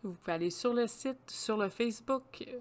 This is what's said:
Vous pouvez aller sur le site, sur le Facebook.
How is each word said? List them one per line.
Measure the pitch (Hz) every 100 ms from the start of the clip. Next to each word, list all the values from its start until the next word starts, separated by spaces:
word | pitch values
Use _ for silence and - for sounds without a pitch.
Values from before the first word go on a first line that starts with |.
Vous | 202
pouvez | 175 -
aller | 165 175
sur | 170 247
le | 240 233
site, | - 269 262 -
sur | - - 214
le | 202
Facebook. | - 233 220 - 269 262 - - 247